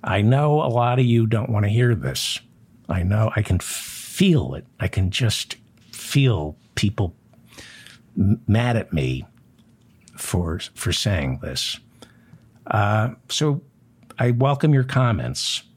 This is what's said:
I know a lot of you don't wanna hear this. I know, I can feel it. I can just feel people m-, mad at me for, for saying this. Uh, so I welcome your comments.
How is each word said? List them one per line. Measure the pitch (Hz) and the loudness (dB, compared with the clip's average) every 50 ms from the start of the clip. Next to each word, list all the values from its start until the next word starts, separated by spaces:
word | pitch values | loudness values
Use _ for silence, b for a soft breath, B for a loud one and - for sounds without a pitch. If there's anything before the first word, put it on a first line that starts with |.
| - | -4
I | - 95 101 | 0 0 2
know | 101 110 127 139 147 151 147 151 | 4 4 4 4 4 4 2 2
a | 151 135 | 2 2
lot | 117 120 120 120 123 127 | 2 2 2 2 2 2
of | 131 | 4
you | 120 117 117 113 | 4 4 4 4
don't | 110 113 107 104 - | 2 2 0 0 0
wanna | 104 104 101 104 | 0 0 2 2
hear | 104 117 123 120 117 | 2 4 4 4 2
this. | - - 65 65 - - - - - - _ _ _ _ _ _ _ _ - | 0 -2 -6 -6 -4 -6 -6 -6 -8 -10 _ _ _ _ _ _ _ _ -4
I | - 90 | -4 -2
know, | 87 92 104 107 110 101 - | 0 2 2 2 2 2 0
I | - | -2
can | 104 - 95 90 | 0 0 0 -2
feel | - - - - - - - - - - - - 180 196 165 143 - 64 69 | -2 -4 -10 -10 -10 -12 -14 -14 -16 -14 -2 2 4 4 4 4 2 -2 -8
it. | - - - _ _ | -10 -12 -16 _ _
I | - 95 | -6 -4
can | - - 95 92 | 0 0 0 0
just | - - 127 113 101 - - - - - _ _ _ _ _ - | 0 0 0 0 -2 -2 -6 -10 -14 -18 _ _ _ _ _ -20
feel | - - - - - 143 139 131 110 85 76 78 76 _ _ _ _ | -18 -16 -12 -2 0 2 4 4 2 0 -2 -6 -8 _ _ _ _
people | - - 101 101 - 104 85 - _ _ _ _ _ B B B B B B B B B B B B B _ _ - | -2 -2 -2 0 0 -4 -4 -4 _ _ _ _ _ B B B B B B B B B B B B B _ _ 0
m-, | 95 95 110 123 - | 2 2 2 0 0
mad | - 101 113 120 123 120 | 0 2 2 2 2 0
at | 110 - - | -2 -4 -4
me | - 80 67 64 64 65 - - _ _ _ _ _ _ _ _ _ _ _ _ _ _ _ - - | -4 -2 -2 -2 -4 -6 -8 -14 _ _ _ _ _ _ _ _ _ _ _ _ _ _ _ -20 -18
for, | - - - - 95 87 82 80 90 - - _ | -14 -10 -4 -4 -2 -2 -2 -4 -6 -8 -12 _
for | - - 104 | -6 -4 -4
saying | 90 - - 131 98 85 71 67 131 - | -4 -2 -2 0 0 0 -2 -4 -6 -6
this. | - - - - - - - - _ B B B B B B B B B B B B B B B _ | -8 -8 -8 -6 -6 -8 -8 -12 _ B B B B B B B B B B B B B B B _
Uh, | - - 107 104 101 107 107 107 123 - - _ _ | -2 0 0 2 2 2 2 0 0 -4 -8 _ _
so | - - 151 151 143 156 - _ _ _ _ _ _ _ - _ - - | -4 -2 0 0 -2 -2 -6 _ _ _ _ _ _ _ -20 _ -4 -2
I | 120 123 | 0 0
welcome | 120 117 131 139 143 139 - 156 147 | 2 2 2 2 2 2 2 4 4
your | 135 127 | 4 2
comments. | 131 - 131 127 120 110 - - 120 - - - - - - - _ _ | 2 0 2 2 2 2 0 -2 -6 -6 -6 -6 -6 -6 -8 -10 _ _